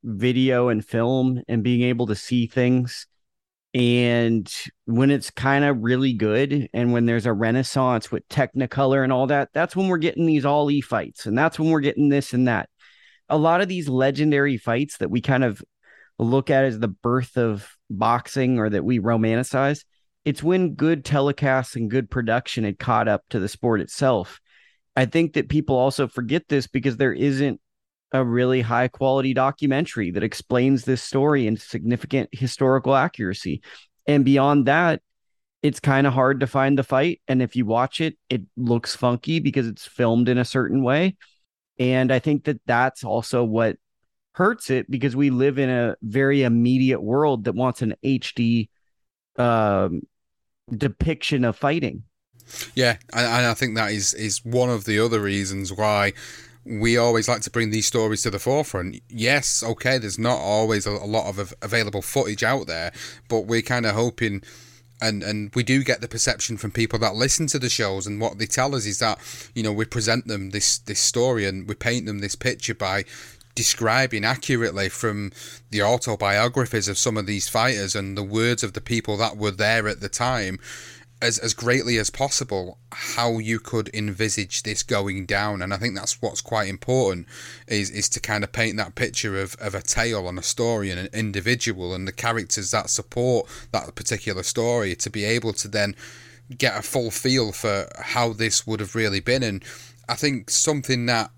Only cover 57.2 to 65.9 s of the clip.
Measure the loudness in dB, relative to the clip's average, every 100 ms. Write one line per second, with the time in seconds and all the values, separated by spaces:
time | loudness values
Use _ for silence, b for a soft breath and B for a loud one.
57.2 | 2 -2 -2 -2 0 0 0 0 0 0
58.2 | -2 -2 0 0 -2 -4 -6 -10 _ -4
59.2 | 2 2 2 -2 -2 -2 0 -2 -2 -2
60.2 | 0 0 2 2 2 0 -2 -6 -2 -2
61.2 | -2 -6 -8 -10 -2 0 0 -4 -4 -2
62.2 | -2 0 0 0 -2 -6 -6 B B B
63.2 | _ -2 0 -2 0 -2 0 0 0 0
64.2 | -4 -4 B B B B B _ -4 -2
65.2 | -4 -6 -4 -4 0 0 2